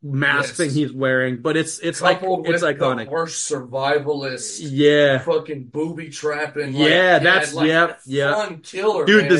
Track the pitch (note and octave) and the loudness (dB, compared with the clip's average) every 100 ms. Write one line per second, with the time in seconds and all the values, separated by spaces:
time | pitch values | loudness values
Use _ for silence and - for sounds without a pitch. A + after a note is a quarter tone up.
0 | C#3+ C3+ C#3+ C#3+ C3+ - D#3 C#3 C3+ B2+ | -6 -2 0 0 -2 -2 -2 0 -2 -2
1 | C3 B2+ B2+ B2 D#3 D#3 D#3 - E3+ - | 0 0 0 -2 -2 -2 -2 -4 -6 0
2 | F3 E3+ F#3+ E3+ E3 E3+ E3 C#3 C3+ A#2+ | 0 0 0 -4 -2 0 0 0 -2 -2
3 | A2 D#3 E3 - - C#3+ B2 C3+ C#3 D3 | -4 -6 -4 -6 -6 -6 -6 -4 -2 -2
4 | C#3 C#3+ C3+ B2 - - D#3 C3+ D3 D3 | -2 -6 -6 -8 -10 -10 -6 4 6 6
5 | C#3+ C3 E3 D#3 D#3 C#3+ A#2+ C#3 D#3+ E3 | 4 2 0 -2 -2 -12 -10 -6 -6 -8
6 | D#3 - D3+ D3 D3 C#3+ C3+ C3+ D3+ E3+ | -12 -8 -6 -4 -6 -6 -6 2 4 4
7 | F#3 E3+ E3+ F#3+ C#3+ D#3 D#3 E3 E3+ - | 6 4 4 2 0 0 2 4 2 -2
8 | C3 C#3 C#3 G#3+ G3+ D#3+ - F#3 G#3+ - | -6 -2 0 0 -4 -10 -12 -4 -2 0
9 | F#3 G#3 D#3+ E3 | 4 4 6 2